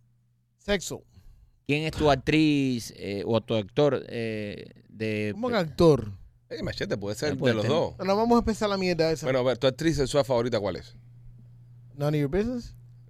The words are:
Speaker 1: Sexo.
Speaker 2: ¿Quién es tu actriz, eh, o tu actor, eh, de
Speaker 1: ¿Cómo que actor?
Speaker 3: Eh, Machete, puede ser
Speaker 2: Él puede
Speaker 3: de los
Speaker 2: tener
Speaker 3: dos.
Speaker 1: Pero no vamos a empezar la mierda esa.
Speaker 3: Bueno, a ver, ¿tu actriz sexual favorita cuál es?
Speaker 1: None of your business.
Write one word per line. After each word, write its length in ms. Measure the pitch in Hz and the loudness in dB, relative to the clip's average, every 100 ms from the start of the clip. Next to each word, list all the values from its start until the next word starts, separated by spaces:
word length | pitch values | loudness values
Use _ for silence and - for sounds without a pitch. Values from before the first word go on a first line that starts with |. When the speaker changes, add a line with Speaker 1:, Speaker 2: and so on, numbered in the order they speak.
| _ _ _ _ _ _ | _ _ _ _ _ _
Speaker 1:
Sexo. 460 | - 202 - 110 - - - - - _ - | -4 -2 -2 -12 -14 -20 -20 -20 -20 _ -4
Speaker 2:
¿Quién 160 | 143 | -2
es 80 | 156 | -2
tu 180 | - 151 | 0 2
actriz, 840 | 135 135 151 156 143 135 120 104 - | 2 2 4 4 2 0 -2 -6 -12
eh, 280 | 90 101 90 | -8 -6 0
o 160 | 113 | 0
tu 140 | - 113 | 0 -4
actor, 480 | 95 - 147 127 - | -2 2 2 2 -6
eh, 580 | 120 113 110 104 90 - - _ | -8 -6 -6 -8 -10 -16 -20 _
de 400 | 104 110 107 107 | -8 -4 -2 -2
Speaker 1:
¿Cómo 160 | 170 247 | -4 -2
que 60 | 233 | -2
actor? 560 | 165 - 170 143 107 98 - _ - | -2 4 6 6 2 -10 -18 _ -16
Speaker 3:
Eh, 120 | - | -10
Machete, 340 | - - - 113 | -8 -6 -6 -4
puede 180 | 98 107 | -6 -4
ser 160 | 151 | -4
Speaker 2:
Él 40 | 135 | 0
puede 160 | 127 | 0
Speaker 3:
de 20 | 110 | 2
los 60 | 107 | 2
Speaker 2:
tener 120 | 156 | 0
Speaker 3:
dos. 160 | 113 - | 0 -4
Speaker 1:
Pero 100 | 190 | -2
no 80 | 202 | 2
vamos 180 | 233 233 | 4 4
a 40 | |
empezar 300 | 226 214 214 | 4 -2 -2
la 80 | 196 | 0
mierda 340 | 185 170 160 | 0 2 0
esa. 140 | 160 143 | 0 -2
Speaker 3:
Bueno, 140 | 131 | 0
a 40 | |
ver, 140 | 127 117 | 2 2
¿tu 80 | 135 | 0
actriz 300 | 127 160 147 | 0 -2 0
sexual 260 | 127 143 131 | 0 2 2
favorita 340 | 120 123 113 | 2 2 0
cuál 160 | 98 82 | -2 -4
es? 180 | - - - - - - - - - - - - | -10 -20 -20 -20 -20 -20 -20 -20 -20 -20 -18 -4
Speaker 1:
None 220 | 147 151 | -2 0
of 40 | |
your 80 | 143 | 0
business. 460 | 175 226 254 - - - - - | 0 -2 -4 -10 -18 -20 -20 -20